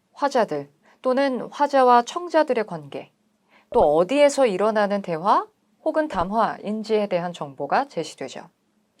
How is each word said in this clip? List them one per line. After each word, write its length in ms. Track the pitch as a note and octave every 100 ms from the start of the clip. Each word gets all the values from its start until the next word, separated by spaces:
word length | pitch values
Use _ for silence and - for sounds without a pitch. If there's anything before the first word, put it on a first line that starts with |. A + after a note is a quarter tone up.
| _
화자들 580 | - C#4+ C4+ G#3+ D3 C#3+ _ _ _
또는 460 | B3+ B3+ C#4 B3 A3
화자와 520 | - C#4+ C4+ B3+ A#3+
청자들의 600 | A#3+ F4 F4 E4 D4+ A3+ G#3+
관계, 440 | E3 D3 C3+ - _ _ _ _ _ -
또 260 | B3 E3+ D3+
어디에서 500 | F3+ C#4 C#4+ C#4 B3+
일어나는 560 | F#3 G#3 G#3+ G3+ G3+
대화 440 | G3 D#3+ F#3+ C#4+ G#4+ _ _ _
혹은 240 | D#4+ D#4 D#4
담화인지에 960 | F#3+ F3+ A3 G#3 - - G#3+ G#3+ G#3+ G3+
대한 260 | F3 F3
정보가 540 | E3+ D3+ C3 C#3+ F#3+ C#4
제시되죠. 600 | - D#3 - C3+ - - _ _ _ _ _